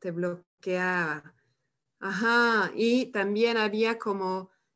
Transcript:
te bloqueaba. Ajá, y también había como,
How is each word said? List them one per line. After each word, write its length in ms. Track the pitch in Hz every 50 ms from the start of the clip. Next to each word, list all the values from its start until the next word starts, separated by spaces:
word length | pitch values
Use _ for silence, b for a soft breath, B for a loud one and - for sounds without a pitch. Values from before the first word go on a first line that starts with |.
te 100 | - 185
bloqueaba. 1200 | 170 170 175 180 175 175 - _ _ _ - 190 180 180 180 185 185 180 170 156 151 151 - - - _ _ _ _ _ _ _ _ _ _ _ _ -
Ajá, 720 | - 196 196 180 226 233 233 240 240 233 226 214 196 196 -
y 320 | - 220 233 240 254 254 254 -
también 440 | 214 196 202 208 208 226 233 233
había 400 | 226 214 214 202 214 226 226 233 226
como, 520 | 226 220 196 196 190 185 185 190 185 185 _ _ _ _ _